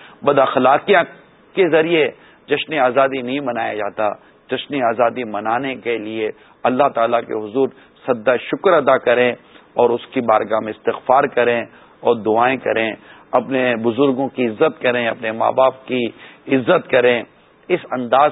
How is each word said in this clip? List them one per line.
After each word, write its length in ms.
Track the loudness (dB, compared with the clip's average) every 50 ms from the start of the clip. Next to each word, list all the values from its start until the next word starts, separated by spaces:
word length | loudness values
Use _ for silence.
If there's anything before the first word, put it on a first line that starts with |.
| -20 -20 -14 -4 -2
بد 160 | 0 2 2
اخلاقیاں 640 | 2 2 2 2 4 4 2 2 2 2 2 2 2 0 -6 -20 -20 _ _ _ _ _ -2
کے 160 | -2 0 2
ذریعے 400 | 2 2 2 2 2 0 0 0 -2 _ -20 -20 _ _ _
جشن 320 | -4 -4 -4 -4 -4 -2 0
آزادی 420 | 0 2 2 2 0 0 0 -6
نہیں 180 | -6 -6 -6 -6
منایا 340 | -4 -6 -6 -4 -6 -6 -6
جاتا۔ 360 | -6 -6 -8 -4 -4 -4 -4 -4 -6 _ _ _ _ _ -8
جشن 320 | -8 -8 -8 -6 -4 -2 0
آزادی 400 | 0 2 2 0 0 0 -4 -10
منانے 520 | -8 -8 -6 -4 -2 -2 -2 -4 -6 -8
کے 220 | -8 -6 -4 -4
لیے 340 | -4 -6 -8 -6 -6 -6 -6 -6 _ -20 _ _ _ -2
اللہ 240 | -2 2 2 0 0 2
تعالیٰ 260 | 0 0 0 0 -2
کے 120 | -2 -2 -8
حضور 340 | -8 -6 -4 -2 0 0 0 -2 -10 -20 _ _ _ -4
سدا 280 | -4 -2 0 0 0 0
شکر 380 | 0 -2 -6 -6 0 2 4 4
ادا 240 | 4 4 4 2
کریں 340 | 2 4 2 2 4 2 0 0 -4 -12 -20 -20 -20 -20 _ 0
اور 160 | 2 2 2
اس 180 | 2 0 -4
کی 140 | -6 -6 -4
بارگاہ 380 | 0 2 2 2 2 0 -4 -4
میں 140 | -4 -6 -8
استغفار 460 | -6 -4 -4 -4 -4 0 2 2 2 2
کریں 420 | 2 0 0 0 2 0 -2 -4 -8 -16 -20 -20 -20 _ -4
اور 160 | 0 0 0
دعائیں 420 | 0 0 0 2 2 2 2 0
کریں، 340 | -2 -2 -2 -2 0 -2 -4 -4 -8 -16 -20 -20 -20 -10 -2
اپنے 440 | -2 -2 0 0 -2 0 0 0 -2
بزرگوں 520 | 0 -2 -2 0 2 2 0 0 -2 -4
کی 200 | -6 -4 -4 -4
عزت 340 | -4 0 0 -2 -2 -2 -2
کریں، 260 | -2 -2 -2 0 -2
اپنے 240 | -4 -4 -6 -6 -8
ماں 200 | -4 -2 -2 0
باپ 360 | 2 2 2 2 0 -4 -10
کی 180 | -6 -4 -4 -4 -6 -8 -12 -20 -20 -20 -14 -4
عزت 420 | -2 -2 0 2 2 0 0 0 0
کریں، 340 | 0 2 4 2 2 0 -4 -10 _ _ _ _ _ _ _
اس 120 | -4 -4 -4 -4 -6
انداز 400 | -8 -6 -4 0 2 2 2 2